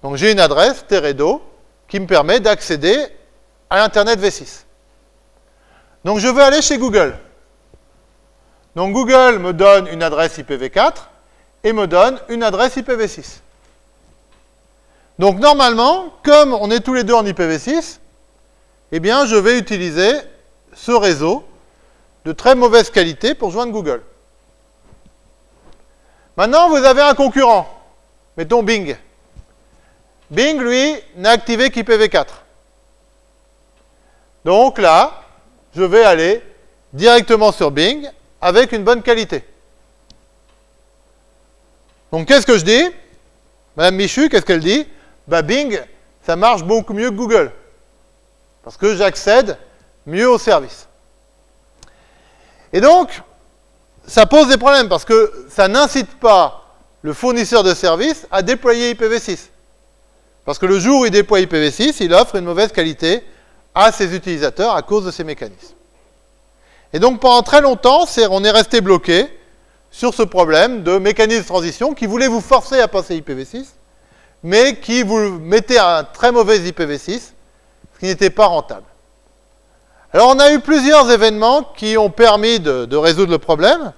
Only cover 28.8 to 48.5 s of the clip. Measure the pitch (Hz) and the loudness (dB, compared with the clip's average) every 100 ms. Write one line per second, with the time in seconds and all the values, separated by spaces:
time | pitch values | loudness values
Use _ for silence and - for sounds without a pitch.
28.8 | 170 123 _ _ _ - - _ _ _ | -6 -12 _ _ _ -20 -20 _ _ _
29.8 | _ _ _ _ _ 151 269 311 240 247 | _ _ _ _ _ -2 -2 -2 -2 -2
30.8 | 285 294 - 180 196 233 - 233 262 240 | -2 -6 -14 -6 0 0 0 -2 -2 -4
31.8 | 220 226 214 180 139 - _ _ _ _ | -2 0 2 0 -4 -12 _ _ _ _
32.8 | _ _ _ _ _ _ _ _ _ _ | _ _ _ _ _ _ _ _ _ _
33.8 | _ _ _ _ _ _ 151 190 262 240 | _ _ _ _ _ _ -2 2 2 2
34.8 | 180 160 262 - - _ _ _ _ 160 | 4 4 2 -4 -20 _ _ _ _ -6
35.8 | 185 202 220 170 165 226 - _ _ _ | 0 4 4 4 0 -2 -6 _ _ _
36.8 | _ 135 208 240 208 226 214 - 160 139 | _ 0 4 4 4 2 2 0 -4 0
37.8 | 170 294 285 - _ _ 180 185 247 220 | -2 -4 -12 -20 _ _ 0 2 0 -2
38.8 | 196 240 226 233 208 147 - _ _ _ | -2 -2 0 -2 -2 -10 -12 _ _ _
39.8 | _ _ _ _ _ _ _ _ _ _ | _ _ _ _ _ _ _ _ _ _
40.8 | _ _ _ _ _ _ _ _ _ _ | _ _ _ _ _ _ _ _ _ _
41.8 | _ _ _ 165 160 277 - 220 165 233 | _ _ _ -10 2 2 4 -2 0 -2
42.8 | 349 - _ _ _ _ _ _ _ - | -2 -8 _ _ _ _ _ _ _ -2
43.8 | 175 190 202 - 302 220 - 170 156 240 | -2 -2 -4 -2 0 0 0 -2 0 -4
44.8 | 302 - _ _ - 165 151 240 285 196 | -4 -16 _ _ -4 -4 -2 -4 -4 -8
45.8 | 120 _ _ _ - 165 220 220 165 220 | -12 _ _ _ -8 0 0 0 -2 -4
46.8 | - 202 240 202 233 220 139 - _ _ | -4 -6 -6 -6 0 0 0 -6 _ _
47.8 | _ _ _ _ _ _ _ | _ _ _ _ _ _ _